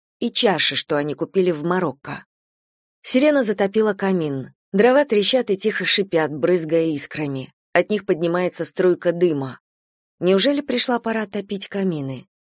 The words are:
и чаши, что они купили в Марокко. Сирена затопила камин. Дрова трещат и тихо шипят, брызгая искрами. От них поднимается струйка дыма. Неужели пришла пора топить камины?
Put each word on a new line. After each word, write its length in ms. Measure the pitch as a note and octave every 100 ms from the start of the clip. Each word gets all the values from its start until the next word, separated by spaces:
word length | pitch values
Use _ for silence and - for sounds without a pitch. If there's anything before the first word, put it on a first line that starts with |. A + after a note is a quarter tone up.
| _ -
и 120 | A#3
чаши, 440 | - A3+ D#3 - C3+
что 220 | - D3
они 160 | D3
купили 380 | - D#3+ F#3+ F3+
в 120 | D3+
Марокко. 600 | E3 F#3 E3 - - G2+ - _ _ _ _ _ _ _ -
Сирена 340 | B3+ D4+ C#4+
затопила 500 | A3 G3 G3 A3 G#3+
камин. 600 | G3 G3 F#3 D3+ C3+ C3 _ _
Дрова 320 | G3 A#3 C4+ D4
трещат 440 | G#3 F#3+ C4 A3+
и 60 | F#3+
тихо 300 | A3 G3 F#3+
шипят, 500 | - G3 E3 D3 D3
брызгая 520 | E3+ F3+ D#3+ E3 E3
искрами. 680 | C#3+ - - D3 C3+ B2+ _ _
От 180 | F3 -
них 160 | G#3 G3
поднимается 600 | D#3+ E3+ F3 F3+ - -
струйка 480 | - F3+ E3 F3+
дыма. 480 | E3+ F3+ C#3+ C3+ A#2 _ _ _ _ _ -
Неужели 400 | F3+ G3 A#3 C#4+
пришла 400 | C#4+ B3 - A#3+
пора 260 | A#3 A3 G3+
топить 440 | G#3 G3 G3 -
камины? 580 | G3 F#3+ D#3 C3+ B2+ - _